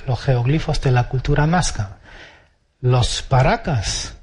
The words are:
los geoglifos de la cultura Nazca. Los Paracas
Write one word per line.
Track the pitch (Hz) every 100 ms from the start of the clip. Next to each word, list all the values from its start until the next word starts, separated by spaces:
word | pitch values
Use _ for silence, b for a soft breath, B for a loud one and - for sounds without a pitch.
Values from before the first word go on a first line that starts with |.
| -
los | 123
geoglifos | - 123 120 156 - 147
de | 139
la | 123 120
cultura | 131 - 143 151
Nazca. | 175 - - 101 - B B B B B B _ _
Los | 127 127 - -
Paracas | - 127 139 226 - 131 92 - - -